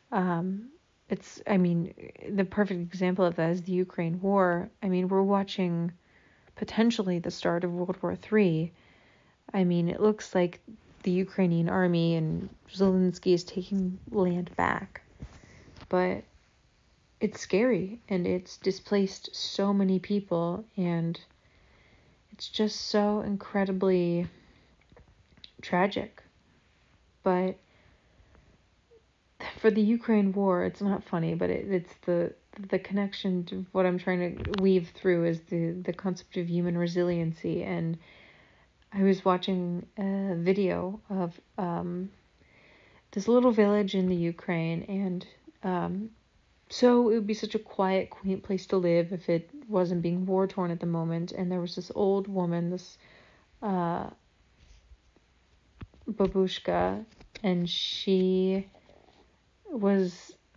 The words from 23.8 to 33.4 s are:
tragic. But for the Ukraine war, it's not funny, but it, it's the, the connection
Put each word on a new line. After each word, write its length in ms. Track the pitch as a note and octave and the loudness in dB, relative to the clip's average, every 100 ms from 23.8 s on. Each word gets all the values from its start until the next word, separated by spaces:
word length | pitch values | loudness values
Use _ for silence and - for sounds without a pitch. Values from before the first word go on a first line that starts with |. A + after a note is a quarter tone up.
| F#3+ F3+ E3+ E3+ F3 - _ _ _ _ _ - - _ _ _ - _ | 2 2 2 0 -4 -10 _ _ _ _ _ -20 -20 _ _ _ -20 _
tragic. 600 | - F3 G3 - - - - _ _ _ _ _ _ _ _ _ | -2 2 2 0 -8 -12 -20 _ _ _ _ _ _ _ _ _
But 340 | F#3+ F3+ F#3 - _ _ _ _ _ _ _ - _ _ _ _ _ - _ _ _ - - - | 0 2 0 -4 _ _ _ _ _ _ _ -20 _ _ _ _ _ -20 _ _ _ -16 -14 2
for 100 | A3 | 2
the 100 | G#3+ | 4
Ukraine 520 | G#3 A#3 A#3 G#3+ G3 | 4 2 4 4 4
war, 320 | G3 G3 F3+ | 2 2 2
it's 160 | F#3 F3 | 0 -2
not 220 | G3+ G3 | -2 -2
funny, 300 | - E3+ E3 | -2 -2 -2
but 140 | E3+ F3+ | 0 -2
it, 220 | - - | -2 -2
it's 240 | F#3 F3 - - | -4 -4 -12 -2
the, 260 | F3 F3 - _ - G3 | 0 0 -6 _ -16 -4
the 100 | F#3+ | -4
connection 680 | F#3+ G3 G3 - G3 F3+ | -2 -2 -2 -4 -2 -2